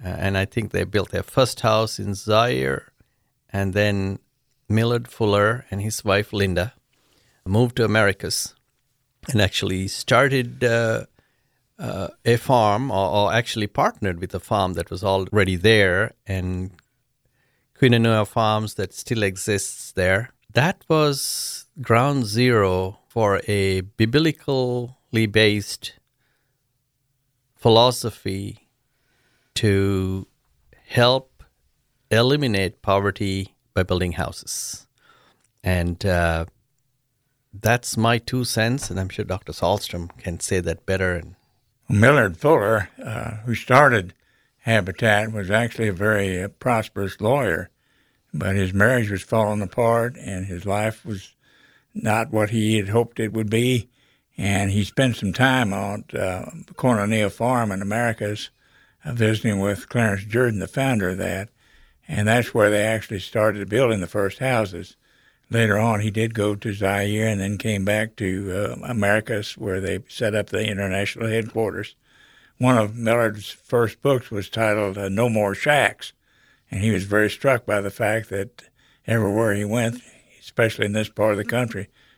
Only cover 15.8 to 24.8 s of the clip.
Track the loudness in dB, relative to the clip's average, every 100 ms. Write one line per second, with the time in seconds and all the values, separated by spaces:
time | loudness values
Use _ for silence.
15.8 | 4 2 -2 -6 -8 -6 -4 -6 -8 -12
16.8 | _ _ _ _ _ _ _ _ _ _
17.8 | 4 4 4 2 2 0 2 0 -2 -6
18.8 | -8 -8 -6 -2 -2 -2 -2 -2 -4 -10
19.8 | -10 -2 2 2 -2 _ _ 0 0 -2
20.8 | -2 2 2 0 -4 -6 -8 -12 -16 -14
21.8 | 0 2 4 0 0 2 4 4 4 2
22.8 | -2 -6 _ 0 2 2 0 0 2 0
23.8 | -4 0 2 2 0 -2 -4 -2 -2 -4